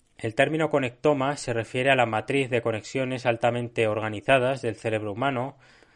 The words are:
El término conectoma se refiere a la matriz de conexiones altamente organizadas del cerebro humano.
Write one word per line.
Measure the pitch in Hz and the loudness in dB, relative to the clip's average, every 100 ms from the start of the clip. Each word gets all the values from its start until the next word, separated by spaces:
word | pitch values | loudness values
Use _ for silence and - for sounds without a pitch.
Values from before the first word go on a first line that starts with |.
| _ - | _ -8
El | 113 | -4
término | 107 139 156 156 | 2 2 2 2
conectoma | 147 131 - 151 143 135 147 | 2 0 0 2 2 0 -4
se | - | -4
refiere | 113 113 127 131 | -4 -2 0 2
a | 131 | 4
la | |
matriz | 117 110 - 139 127 | 4 0 0 0 0
de | 120 | 0
conexiones | 117 110 - 135 131 127 123 | -2 -4 -4 -6 -4 -4 -2
altamente | 113 120 120 120 - 110 | 0 0 0 -4 0 0
organizadas | 107 107 104 - 131 123 135 | 0 -4 -4 2 2 2 -2
del | 120 | -4
cerebro | 101 117 107 107 | -6 -4 -4 -4
humano. | 101 139 127 135 - _ _ _ | -4 -2 -2 -6 -10 _ _ _